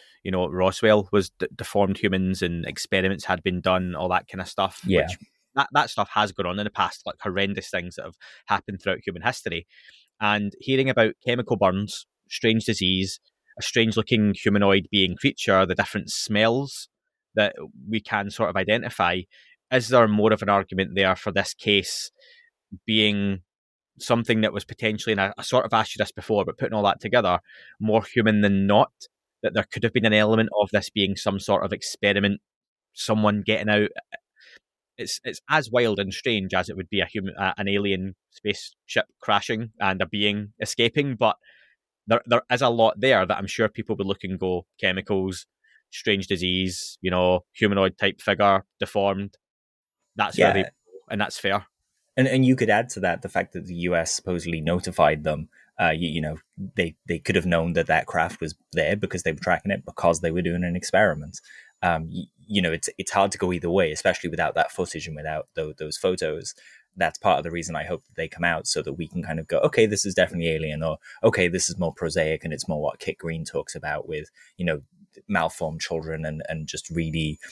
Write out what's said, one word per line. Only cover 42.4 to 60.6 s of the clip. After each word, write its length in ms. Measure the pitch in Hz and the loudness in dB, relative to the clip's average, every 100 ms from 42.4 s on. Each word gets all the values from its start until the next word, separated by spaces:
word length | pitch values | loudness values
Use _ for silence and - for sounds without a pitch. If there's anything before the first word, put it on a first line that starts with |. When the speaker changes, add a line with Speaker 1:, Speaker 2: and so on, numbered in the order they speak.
| - | 2
Speaker 1:
is 100 | 123 | 2
a 60 | 127 | 2
lot 320 | 117 113 - | 4 4 4
there 260 | 127 113 92 | 4 4 4
that 100 | 101 | 0
I'm 120 | 98 | -2
sure 200 | - 110 | 0 0
people 280 | - - 107 | 0 -6 -4
would 100 | 98 | -2
look 180 | 98 | -4
and 140 | 95 92 | -6 -4
go, 260 | 92 90 - _ | -2 -4 -6 _
chemicals, 680 | 98 92 95 98 95 90 - _ _ _ _ | -2 -2 -2 -2 -2 -6 -12 _ _ _ _
strange 380 | - - 101 92 | -8 0 0 0
disease, 680 | 95 90 90 92 90 - - | -2 0 0 -2 -4 -10 -6
you 100 | 92 | 0
know, 300 | 90 90 90 - | 2 4 2 -2
humanoid 460 | - 107 101 95 90 | 0 2 4 2 2
type 220 | 101 - | -2 -2
figure, 440 | - 98 101 98 - _ | -2 2 4 4 0 _
deformed. 580 | - 104 98 98 101 - _ _ _ _ _ _ _ | -6 -2 0 -2 -6 -12 _ _ _ _ _ _ _
That's 240 | - 101 - | -4 -2 4
where 180 | 85 98 | 4 4
Speaker 2:
Yeah. 60 | |
Speaker 1:
they, 60 | 95 - _ - _ | 0 -8 _ -20 _
and 100 | 101 | -4
that's 180 | 104 - | -4 -2
fair. 280 | 98 101 - _ _ _ _ - | 0 -2 -2 _ _ _ _ 0
Speaker 2:
And, 120 | 131 | 2
and 180 | 131 131 | 4 4
you 100 | 127 | 4
could 140 | 110 | 4
add 180 | 104 120 | 2 2
to 100 | - | -2
that 200 | 92 85 | -2 -2
the 80 | - | -2
fact 240 | 90 92 | -4 -4
that 140 | 90 82 | -8 -10
the 80 | |
U 200 | 85 87 | -4 0
S 200 | 87 82 | 0 0
supposedly 460 | - - 87 82 82 | -4 -4 -4 -4 -4
notified 640 | 78 87 92 87 76 78 | 0 -2 -2 2 4 4
them. 260 | 78 76 78 _ _ - | -2 -4 -6 _ _ -2
Uh, 120 | 85 | 0
you, 180 | 80 85 | 0 -2
you 120 | 80 | -2
know, 160 | 78 80 _ - 95 - | -4 -6 _ -16 -12 -4
they, 180 | 85 - - | -4 -4 -6
they 100 | 85 | -6
could 160 | - | 0
have 100 | 95 | 0
known 300 | 85 85 85 | 2 2 2
that 140 | 82 82 | 0 2
that 180 | 80 - | 0 0
craft 340 | 82 85 - | -2 -2 -4
was 140 | 82 - _ | -10 -10 _
there 240 | 85 78 104 | -2 0 0
because 280 | 98 92 | -4 -4
they 80 | 87 | -4
were 60 | 76 | -4
tracking 320 | - 82 95 | 0 0 0
it, 120 | 98 | -4
because 360 | - - 87 82 | -6 0 0 2
they 100 | 85 | 0
were 100 | 85 | -2
doing 240 | 85 87 | -2 -2